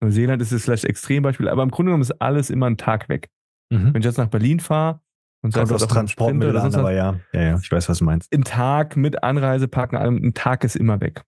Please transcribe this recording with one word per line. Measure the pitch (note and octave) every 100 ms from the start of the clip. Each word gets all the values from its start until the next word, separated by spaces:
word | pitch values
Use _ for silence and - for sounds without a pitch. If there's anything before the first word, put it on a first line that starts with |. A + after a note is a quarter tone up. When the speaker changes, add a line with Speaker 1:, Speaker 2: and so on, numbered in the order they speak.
Speaker 1:
Neuseeland | A2 G#2 B2 B2+
ist | A2+
jetzt | A#2+ B2
vielleicht | A2+
Extrembeispiel, | - - - C#3 C#3 B2+ A2+
aber | B2+
im | C3
Grunde | - F3+
genommen | E3
ist | B2 -
alles | B2 D3 C3
immer | B2+ B2+
ein | A2
Tag | - A2 -
weg. | - - _ _ _ -
Speaker 2:
Mhm. | A2 G#2+
Speaker 1:
Wenn | A2+
ich | A#2
jetzt | A#2+
nach | A2
Berlin | G#2+ A#2+ E3
fahre | - D#3 D#3+ D#3+ _ _ _ _
und | A2+
Speaker 2:
Kommt | A#2 A2+
Speaker 1:
sei | A2
es |
Speaker 2:
aufs | A2
Speaker 1:
auch | A2+
ein | G#2
Sprint | - A2+ C#3
Speaker 2:
Transportmittel | D3
Speaker 1:
oder | A2+
Speaker 2:
an, | C3+
Speaker 1:
sonst | -
was, |
Speaker 2:
aber | F#2+
ja. | F#2+ F#2+ F#2 -
Ja, | F2
ja, | E2 F2
ich | -
weiß, | F2 F2
was | E2+
du | D#2+
meinst. | E2 -
Speaker 1:
ein | D#3
Tag | B2+ A#2 B2+ D3 D#3 C#3+
mit | D3 -
Anreise, | B2+ C#3+ C3+ C3 C3
Packen, | - B2 B2
allem, | A#2+ A#2+
ein | B2
Tag | - B2 B2+ B2
ist | -
immer | A2+ G#2
weg. | G2 -